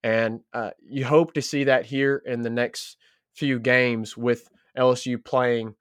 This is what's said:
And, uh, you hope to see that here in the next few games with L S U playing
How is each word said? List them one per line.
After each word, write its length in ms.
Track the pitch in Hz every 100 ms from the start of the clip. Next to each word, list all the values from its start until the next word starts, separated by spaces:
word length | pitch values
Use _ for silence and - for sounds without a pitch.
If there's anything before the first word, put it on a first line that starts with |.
And, 380 | 117 113 113 113 _
uh, 180 | 120 107 -
you 240 | - 135 127
hope 280 | 151 165
to 80 | 151
see 220 | 135 147 135
that 200 | 131 117
here 360 | 135 139 139 -
in 160 | 120
the 80 | 117
next 480 | 117 120 - - - _ _ _
few 260 | - 143 127
games 580 | 117 127 123 113 107 -
with 320 | 120 120 - _ _ 131
L 160 | 127
S 140 | 123 131
U 140 | 120
playing 560 | - 131 123 120 110 101